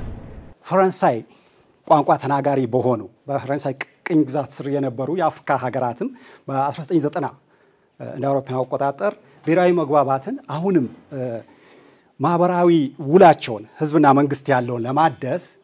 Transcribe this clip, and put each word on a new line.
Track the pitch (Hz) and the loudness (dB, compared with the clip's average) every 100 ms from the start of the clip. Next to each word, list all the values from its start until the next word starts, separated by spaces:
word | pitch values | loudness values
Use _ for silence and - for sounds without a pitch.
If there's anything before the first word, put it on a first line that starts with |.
| - - - - - - - | -10 -14 -18 -20 -20 -20 -4
ፈረንሳይ | 185 190 175 180 117 - _ _ _ _ _ - | 2 2 2 0 0 -6 _ _ _ _ _ 6
ቋንቋ | 156 143 151 | 6 6 0
ተናጋሪ | 139 139 139 139 123 | 0 -2 0 0 0
በሆኑ | 123 123 117 95 _ | 0 0 -2 -6 _
በፈረንሳይ | - 139 127 139 139 135 - _ | -8 -8 -4 -6 -6 -8 -12 _
ቅኝ | - 156 | -2 0
ግዛት | 135 143 127 | 0 -2 -8
ስር | - 139 | -8 -6
የነበሩ | 139 135 120 131 175 | -4 -4 -6 -6 -2
የአፍሪካ | 156 - - 135 | -2 -4 -4 -4
ሀገራትም | 127 131 123 117 233 - - - | -2 -4 -4 -6 -10 -12 -20 -20
በአስራ | - 135 139 143 | -8 -4 -4 -6
ዘጠኝ | 151 175 | -4 -2
ዘጠና | 147 170 147 - _ _ _ _ _ - | -2 -4 -8 -10 _ _ _ _ _ -18
እንደ | 123 127 135 | -14 -6 -2
አውሮፓውያን | 139 131 127 | -2 -2 -6
አቆጣጠር | 131 135 139 139 202 208 _ _ - | -4 -2 -4 -2 -4 -6 _ _ -2
ብሔራዊ | 170 180 | 2 4
መግባባትን | 175 147 147 131 135 160 269 - | 2 2 2 2 0 -4 -12 -8
አሁንም፣ | 143 185 180 117 - - | -6 0 0 0 -6 -14
እ፣ | 139 127 117 - _ _ - _ _ _ - | -10 -8 -10 -14 _ _ -20 _ _ _ -4
ማህበራዊ | 139 175 175 175 175 170 131 - 139 | 0 2 2 2 4 4 2 -4 2
ውላቸውን | 175 180 151 - 107 110 - | 6 8 6 0 -8 -10 -8
ህዝብና | 156 156 147 | -2 4 6
መንግስት | 135 143 139 - | 6 4 -2 -2
ያለውን | 127 123 120 | -2 -2 -6
ለማደስ | 117 139 160 123 127 175 - - | -4 0 0 -2 -8 -8 -10 -20